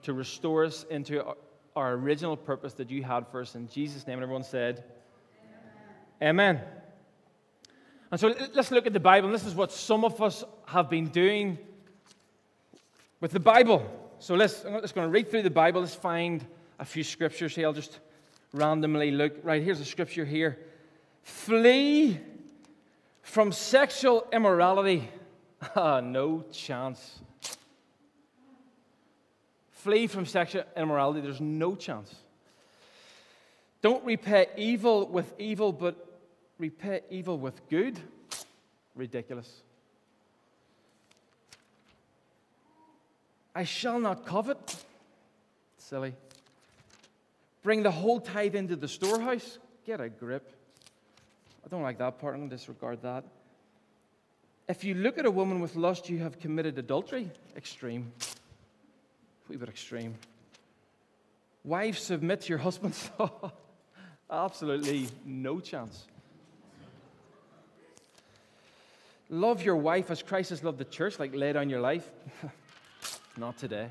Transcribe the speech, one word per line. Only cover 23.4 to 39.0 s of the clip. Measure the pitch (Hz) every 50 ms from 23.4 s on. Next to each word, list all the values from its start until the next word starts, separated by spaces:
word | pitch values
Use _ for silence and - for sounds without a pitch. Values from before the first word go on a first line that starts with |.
| 214 202
sexual | 180 - - - - 269 285 269 - - 262 262 240 226 233 -
immorality." | - 226 226 202 185 170 175 180 190 196 196 196 185 160 120 110 -
<laughs> | - - - - _ _ _ _ _ - - -
Ah, | 208 175 156 143 131
no | 123 123 127 131 135 151 160 160 156 160
chance. | - - - - 139 123 127 131 127 - - - - - - - - _ - - - - - _ _ _ _ _ _ _ _ _ _ _ _ _ _ _ _ 269 262 _ _ _ _ _ _ _ _ _ _ _ _ _ _ _ _ _ _ _ _ _ _ _
Flee | _ - - 196 208 220 233
from | 208 - 196 180
sexual | 147 - 190 170 165 - 190 151 - -
immorality. | 175 160 156 151 143 139 143 147 151
There's | 143 143 139 131
no | 151 151 151 156 160 175 202
chance. | 190 - - 139 107 104 - - - - _ _ _ _ _ _ _ _ _ _ _ - - - - - - - - - _ - _ _ _ _ _ _ _ _ _
"Don't | - 214 247 254 -
repay | 247 226 - - 196 208 196 185 - -
evil | 208 208 226 240 220 202 240 226 208 196
with | - 175 180 170 - - -
evil, | 208 214 214 190 214 202
but | 175 139 175 175 175 - - - - - _ _ _ _ _ _ _ _
repay | 165 160 156 - - 202 196 185 - -
evil | 185 185 175 180 175 147
with | 131 131 - - - -
good." | 151 165 208 269 240 175 160 - - - - _ - - - - _ _ _ _ _ _ _ _ _
Ridiculous. | 127